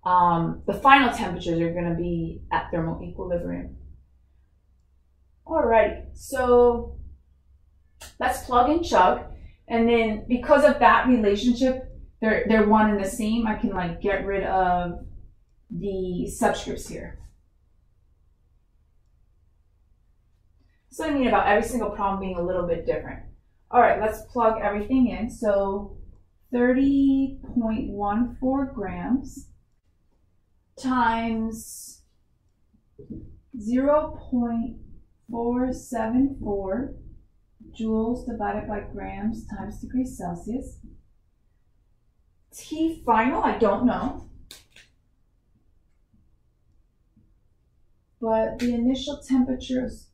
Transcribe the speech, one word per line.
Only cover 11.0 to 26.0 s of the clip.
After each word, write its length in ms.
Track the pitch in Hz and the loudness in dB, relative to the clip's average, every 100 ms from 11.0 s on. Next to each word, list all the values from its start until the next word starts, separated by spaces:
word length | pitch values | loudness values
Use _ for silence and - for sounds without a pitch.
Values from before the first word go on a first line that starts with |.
| 254 | 4
relationship, 800 | 247 208 202 247 233 262 254 - - - _ | 4 4 2 2 2 2 0 -6 -14 -18 _
they're, 240 | 220 208 208 | 0 2 4
they're 200 | 220 208 | 4 6
one 220 | 214 214 | 6 6
and 120 | 202 | 2
the 60 | 190 | -2
same, 380 | - 214 233 220 | -4 -2 0 0
I 80 | 208 | -2
can, 160 | 208 | -2
like, 300 | 185 175 170 | -2 -4 -2
get 240 | 196 196 185 | -2 -2 -2
rid 180 | 196 | -2
of 600 | 180 190 185 180 175 170 - - - _ _ _ _ | 0 2 2 2 -2 -6 -12 -18 -20 _ _ _ _
the 600 | 170 196 190 185 175 - | -8 -6 -4 -4 -4 -6
subscripts 580 | - 233 - - - - | -2 0 0 -6 -10 -10
here. 300 | - - - - _ _ _ _ _ _ _ _ _ _ _ _ _ _ _ _ _ _ _ _ _ _ _ _ _ _ _ _ _ _ _ _ _ _ _ _ | -12 -14 -16 -20 _ _ _ _ _ _ _ _ _ _ _ _ _ _ _ _ _ _ _ _ _ _ _ _ _ _ _ _ _ _ _ _ _ _ _ _
So 160 | - 311 | -8 -4
I 60 | |
mean 160 | 285 247 | 0 2
about 200 | 202 196 | 2 4
every 200 | 208 233 | 2 2
single 240 | 254 202 | -4 -4
problem 300 | 208 202 190 | -2 -2 -2
being 160 | 190 180 | -6 -4
a 40 | |
little 240 | 175 180 170 | -2 -2 -2
bit 200 | 165 - | -4 -2
different. 400 | - - 143 - - _ _ _ | -4 -4 -14 -16 -20 _ _ _
All 120 | 240 | 6
right, 180 | 214 - | 6 6
let's 220 | 214 214 - | 0 -4 -8
plug 300 | 247 226 220 | 0 2 2
everything 460 | 208 208 208 262 240 | -2 -2 0 2 2
in. 220 | 180 226 | 0 -8
So 680 | - 220 196 196 196 208 - | -4 0 2 0 -4 -8 -14